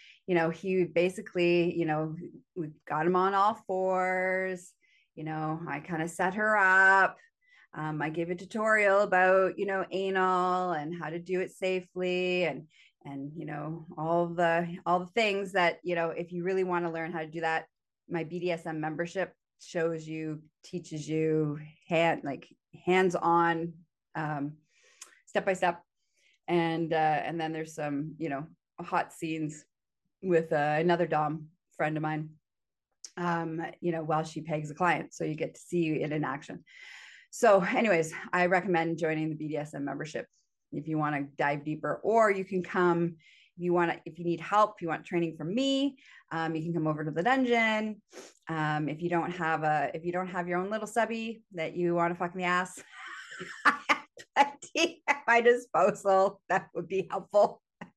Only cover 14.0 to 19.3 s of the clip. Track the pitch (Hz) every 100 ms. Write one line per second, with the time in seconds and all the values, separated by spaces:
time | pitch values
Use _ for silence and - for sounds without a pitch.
14 | 156 170 170 170 170 165 170 175 170 180
15 | 180 233 214 196 190 190 170 160 175 170
16 | 165 - 175 175 175 190 185 175 170 165
17 | 160 160 160 165 160 160 - _ _ _
18 | - 170 160 175 175 170 170 156 156 151
19 | 170 190 175